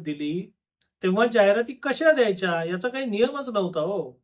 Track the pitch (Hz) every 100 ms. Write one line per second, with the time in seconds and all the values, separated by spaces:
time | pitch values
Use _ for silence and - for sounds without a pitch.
0 | 160 147 147 175 202 _ _ _ _ _
1 | 185 196 240 226 202 208 240 254 285 254
2 | 320 302 226 185 185 170 165 180 247 262
3 | 262 202 247 285 254 214 180 160 160 202
4 | 131 -